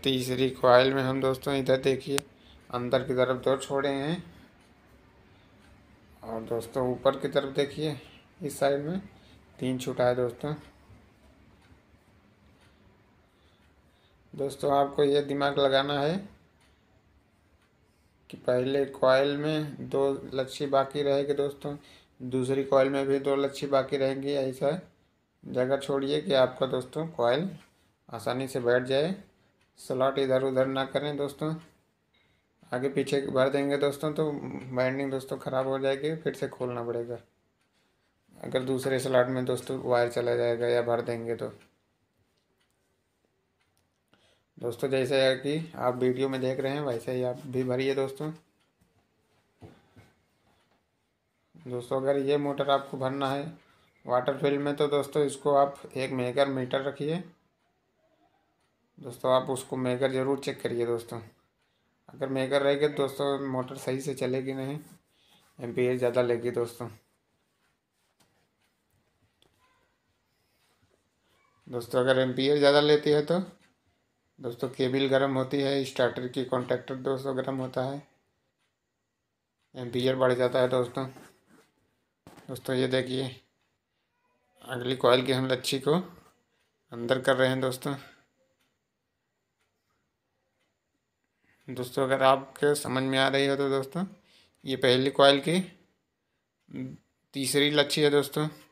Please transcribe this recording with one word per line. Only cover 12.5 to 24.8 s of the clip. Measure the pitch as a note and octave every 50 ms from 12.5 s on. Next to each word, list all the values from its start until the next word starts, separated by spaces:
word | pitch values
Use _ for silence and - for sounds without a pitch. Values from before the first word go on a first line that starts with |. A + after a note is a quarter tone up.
| _ _ _ _ _ _ _ - _ _ _ _ _ _ _ _ _ _ _ _ _ _ _ _ _ _ _ _ _ _ _ _ _ _ _ _ -
दोस्तों, | C#3+ C#3 C#3 C3+ - - C#3+ C#3
आपको | C#3+ C#3 C#3 C#3 - D3
ये | C#3 C#3+ D3 C#3
दिमाग | C#3 C#3 C#3+ C#3+ C#3+ C#3 C#3+
लगाना | C#3 C3+ C3+ C3+ C#3 C#3+ D3 C#3+
है | C#3 D3+ F3 G3+ G3+ - - _ _ _ _ _ _ _ _ _ _ _ _ _ _ _ _ _ _ _ _ _ _ _ _ _ _ _ _ _ _ _ _ _ _ _ _ _ _ _
कि | - -
पहले | - - B2+ B2+ B2+ C3+ C#3 C#3+ C#3
कॉइल | C3+ - - - C3 C3 C3+ C#3 C#3+ C#3+
में | C#3+ D3 D3+ D#3 D3+ D3+ D3 C3+ - B2+ B2+
दो | C3+ C#3 C#3 C#3 C#3 C3+ C3+ - C3
लच्छी | C3+ C3 C3 - - D3
बाकी | C#3 C#3 C3+ C3+ C#3 - D3 C#3+
रहेगी | C#3 C#3 C#3 C#3 C#3+ C#3
दोस्तों, | C#3 C#3 C#3+ C#3 - - D3 C#3+ D3 - - - - _ _ _ _
दूसरी | B2+ B2+ B2+ C3 B2+ B2+ C#3 C3+ C3+
कॉइल | C3+ C#3+ C3+ C3 C#3
में | C#3 C#3 C#3
भी | C3+ C#3 C#3
दो | C3+ C#3+ C#3
लच्छी | C#3+ C#3 C#3 C#3 - D3+ C#3+
बाकी | C#3 C3+ C3 C3 D3
रहेंगी। | C#3 C3+ C3+ C3+ C3+ C#3 C#3 C#3+
ऐसा | C#3 C3 C3+ B2+ - - C#3 D#3+ F#3+